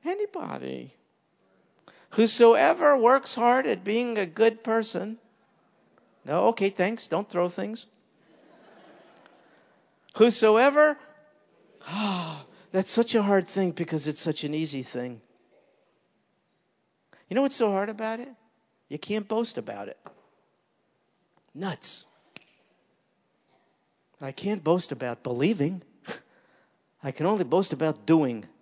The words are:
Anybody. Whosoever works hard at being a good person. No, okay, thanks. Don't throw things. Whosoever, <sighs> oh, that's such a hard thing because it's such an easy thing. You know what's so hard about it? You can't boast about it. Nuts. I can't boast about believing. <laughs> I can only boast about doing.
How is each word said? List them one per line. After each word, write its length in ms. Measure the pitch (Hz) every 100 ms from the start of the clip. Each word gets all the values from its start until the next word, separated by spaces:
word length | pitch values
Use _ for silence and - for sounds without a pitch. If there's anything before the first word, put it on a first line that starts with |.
Anybody. 880 | 311 392 403 381 - - - - 131 _ _ _ _ _ _ _ _ _ - - _
Whosoever 880 | - 220 - 233 226 277 339 311 277
works 400 | 233 262 269 -
hard 300 | 240 254 269
at 180 | 202
being 340 | 185 220 247 220
a 80 | 185
good 380 | 160 226 226
person. 540 | - 226 220 208 196 226 _ _ _ _ _ _ _ _ _ _
No, 220 | - 151 202
okay, 220 | 226 202
thanks. 380 | 196 196 226 -
Don't 220 | 165 208
throw 200 | 180 175
things. 380 | 180 202 226 - _ _ _ _ _ _ - - - - - - _ - _ _ _ _ _ _ _ _ -
Whosoever, 840 | 226 220 220 214 269 285 302 285 - - _ _ _
<sighs> 420 | _ _ _ -
oh, 560 | 180 214 185 165 156 139 - _
that's 180 | 190 185
such 240 | - 233
a 80 | 226
hard 240 | 202 196 175
thing 240 | - 190
because 340 | 160 170 156 147
it's 140 | 147
such 220 | - 147
an 120 | 147
easy 280 | 151 156 139
thing. 380 | 127 123 123 120 _ _ _ _ _ _ _ _ _ _ _ _ _ _ _ _ _ _ _ _ _
You 60 |
know 80 | 202
what's 120 | 277
so 160 | - 226
hard 180 | 196 202
about 320 | 214 220 226
it? 100 | 262 247 _ _ _ _ _
You 100 | 151
can't 300 | - 208 202
boast 300 | 220 233 -
about 300 | 110 104 98
it. 100 | - - _ _ _ _ _ _ _ _ _ _ _ _ _ _
Nuts. 500 | 143 190 151 - - - _ _ - _ _ _ _ _ _ _ _ _ _ _ _ _ _ _ _ _ _
I 120 | 139
can't 320 | 135 196 208
boast 280 | 156 175 175
about 300 | 127 127 120
believing. 600 | - 123 156 214 143 185 - _ -
<laughs> 960 | - _ _ _ _ _ _ _ _
I 60 | 139
can 160 | 127 156
only 180 | 208
boast 280 | 143 180 190
about 340 | 143 156 151 -
doing. 400 | 160 143 117 107 _